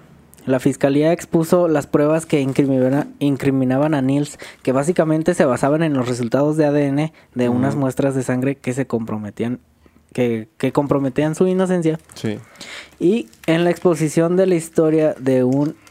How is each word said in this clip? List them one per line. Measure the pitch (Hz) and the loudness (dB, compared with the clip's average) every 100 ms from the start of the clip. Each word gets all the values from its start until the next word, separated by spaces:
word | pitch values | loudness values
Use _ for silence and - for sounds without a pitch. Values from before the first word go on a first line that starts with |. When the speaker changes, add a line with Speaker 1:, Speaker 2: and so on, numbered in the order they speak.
| - - _ - - | -16 -20 _ -10 -2
Speaker 1:
La | 131 | 0
fiscalía | 143 127 139 139 156 | 0 0 0 2 2
expuso | 175 - 170 160 180 175 | 0 0 -2 2 2 2
las | 147 - | 0 0
pruebas | 151 147 160 | 0 2 0
que | - 151 | 0 -2
incrimina-, | 135 135 139 131 127 139 - - | 0 0 2 2 2 0 -4 -2
incriminaban | 143 131 139 135 127 131 151 | -2 0 0 0 0 0 0
a | 147 | 0
Nils, | 131 143 143 - - - | 0 0 -2 -8 -20 -8
que | - | -2
básicamente | 131 143 175 160 156 160 | -2 0 2 2 2 0
se | 180 | 0
basaban | 156 120 139 151 | 0 2 2 2
en | 165 | 0
los | 139 123 | 0 -2
resultados | 123 120 131 147 156 | -4 -2 0 0 2
de | |
A | 151 | 2
D | 147 143 | 2 0
N | 139 156 - _ | -2 -4 -8 _
de | 123 123 | -4 -2
unas | 123 135 | 0 -2
Speaker 2:
Ujú. | 143 | -2
Speaker 1:
muestras | 131 127 139 | -4 -2 -2
de | 135 | -2
sangre | 123 127 131 139 | -2 -2 -2 -4
que | - | -6
se | 123 127 | -6 -4
comprometían, | 117 113 107 104 - 113 123 _ _ _ _ _ | -4 -6 -8 -8 -6 -6 -6 _ _ _ _ _
que, | - 123 113 110 - | -4 -2 -2 -8 -6
que | 135 | -4
comprometían | 151 143 143 139 135 151 | 0 0 0 0 -2 -2
su | 156 185 | 0 0
inocencia. | 185 185 180 160 160 - | 0 0 0 0 -4 -8
Speaker 2:
Sí. | - 113 107 117 - - - - - | -8 -6 -6 -12 -20 -20 -20 -16 -2
Speaker 1:
Y | 170 160 - _ - | 0 0 -4 _ -2
en | 165 | 2
la | 175 | 2
exposición | 170 180 151 156 165 165 180 | 2 0 0 0 0 2 2
de | 190 | 2
la | |
historia | 170 160 - 160 156 156 - | 0 -2 0 2 4 2 0
de | 131 131 | 0 2
un | 127 135 147 - - | 2 2 0 -4 -4